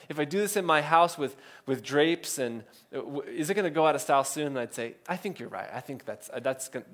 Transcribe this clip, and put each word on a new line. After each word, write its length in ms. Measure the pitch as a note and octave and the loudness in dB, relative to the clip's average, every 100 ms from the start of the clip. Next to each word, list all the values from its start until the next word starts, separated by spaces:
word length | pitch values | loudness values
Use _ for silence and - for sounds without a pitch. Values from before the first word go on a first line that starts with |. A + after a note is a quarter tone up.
| - | -8
if 100 | D3+ | -4
I 60 | |
do 140 | C#3+ F#3+ | 0 0
this 180 | G#3 G3+ | 2 2
in 80 | |
my 180 | F3 D3+ | 4 4
house 360 | D3 E3 E3+ D#3+ | 6 6 6 2
with, 180 | C3+ - - - - | -4 -6 -20 -12 -4
with 160 | B2 | -4
drapes, 560 | G#2 C#3+ D#3+ E3 - C#3+ | 2 4 4 2 -4 -4
and, 260 | A#2+ A2+ G#2 - _ | -4 -4 -12 -20 _
uh, 60 | C#3 | -10
w-, 240 | - C#3+ | -6 -8
is 280 | - A#2+ D#3 | -6 -4 -2
it 40 | |
gonna 160 | G3+ F3+ | 0 0
go 160 | D#3 D#3 | 4 4
out 80 | |
of 60 | C#3+ | 4
style 240 | - C#3 | 4 4
soon?" 240 | C3 D3+ D3 | 4 -2 -2
And 100 | C3 | -2
I'd 160 | A#2 | -4
say, 220 | - A2+ - - | -6 -8 -8 -8
"I 80 | F3+ | -6
think 220 | G3+ D#3 | -6 -8
you're 120 | A#2 | -10
right. 180 | F#2+ G2+ | -10 -8
I 80 | A#2+ | -10
think 240 | - C3 | -10 -10
that's, 260 | - G#2+ - | -10 -12 -10
uh, 100 | A#2+ | -4
that's 280 | B2+ C3 - | -4 -4 -6
gon-, 160 | B2+ - | -10 -12